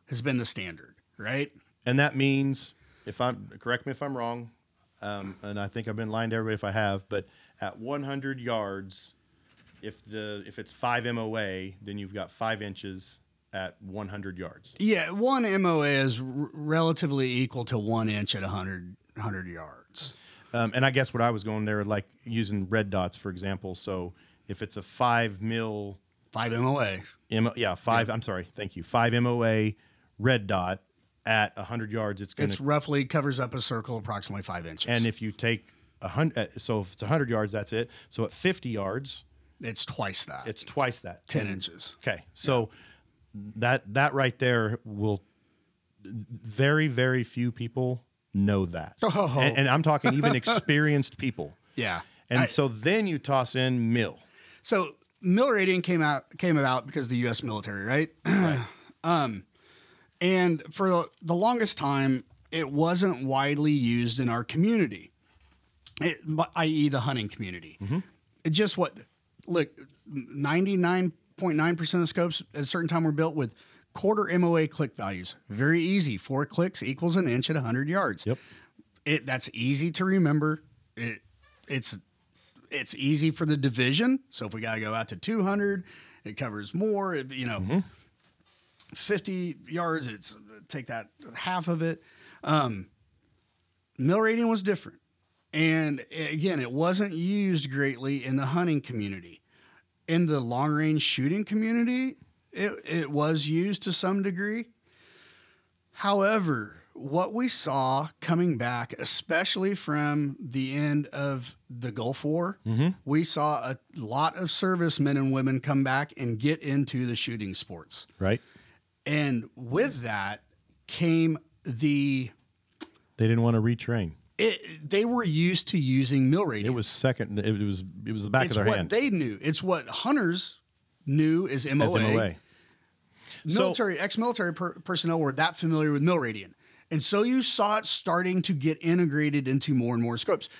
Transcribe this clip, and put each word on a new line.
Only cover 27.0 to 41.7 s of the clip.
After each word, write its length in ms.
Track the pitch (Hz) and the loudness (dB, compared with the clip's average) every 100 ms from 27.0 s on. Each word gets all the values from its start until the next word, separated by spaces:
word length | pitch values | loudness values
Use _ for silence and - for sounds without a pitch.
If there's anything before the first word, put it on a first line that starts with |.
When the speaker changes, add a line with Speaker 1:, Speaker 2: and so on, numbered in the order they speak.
| - - - | -10 -18 -4
Speaker 2:
M-, 200 | 110 113 120 | 0 0 0
yeah, 200 | 104 87 | -2 -2
five, 320 | 117 117 113 | 2 2 2
Speaker 1:
Yeah. 40 | |
Speaker 2:
I'm 80 | 113 | -2
sorry. 240 | 117 92 85 - | -4 -6 -8 -10
Thank 200 | 101 - | -10 -10
you. 80 | |
Five 300 | 87 120 117 | 0 2 4
M 120 | 120 120 | 4 2
O 180 | 120 113 | 2 2
A 300 | 110 107 - _ _ _ - | 2 0 -2 _ _ _ -2
red 260 | 120 120 98 | 2 2 2
dot 340 | 95 90 98 _ _ _ _ 113 | -2 0 -4 _ _ _ _ 0
at 280 | 110 107 - | 2 2 -2
a 60 | |
hundred 280 | 98 117 107 | -8 -6 -4
yards, 300 | 113 104 101 | -4 -4 -6
it's 120 | 101 | -8
gonna 140 | - 101 | -4 -2
Speaker 1:
It's 80 | 98 | -2
roughly 440 | 139 147 151 143 131 | 0 0 2 -2 0
covers 340 | 160 139 131 | 0 0 -2
up 140 | 123 | -2
a 80 | 131 | -2
circle 360 | - 117 117 117 | -2 -4 -6 -8
approximately 460 | 98 104 - 101 | -6 -6 -6 -8
five 220 | 101 87 82 | -6 -8 -8
inches. 220 | 80 - | -6 0
Speaker 2:
And 160 | 120 113 | 2 2
if 160 | - | 0
you 100 | 110 | -6
take 360 | - 117 110 - _ _ - | -2 -2 -2 -6 _ _ -12
a 60 | 92 | -6
hun-, 240 | 107 160 120 | 0 0 0
uh, 100 | 104 113 | -6 -6
so 240 | - 110 | -4 -2
if 120 | 90 | -4
it's 80 | - | -8
a 40 | 107 | -2
hundred 220 | 156 127 | 0 0
yards, 220 | 110 104 | -2 -2
that's 180 | 107 - | -4 -4
it. 160 | 110 78 - - | -4 -4 -10 -12
So 140 | - 113 | -6 -6
at 80 | |
fifty 360 | - 185 185 123 | -2 -2 -2 -4
yards, 540 | 107 95 120 135 - - _ _ - | -4 -4 -4 -6 -10 -12 _ _ -14
Speaker 1:
It's 240 | - - - | -8 -4 -4
twice 400 | - 101 92 - | -4 -4 -2 -4
that. 200 | - 113 | -6 -8
Speaker 2:
it's 160 | - | -8
twice 360 | - 147 127 - | -6 0 0 -2
that. 240 | 90 87 - | -10 -14 -4
Speaker 1:
Ten 180 | - 101 | -4 -2
Speaker 2:
Ten 80 | |
Speaker 1:
inches. 420 | 95 - | -6 -8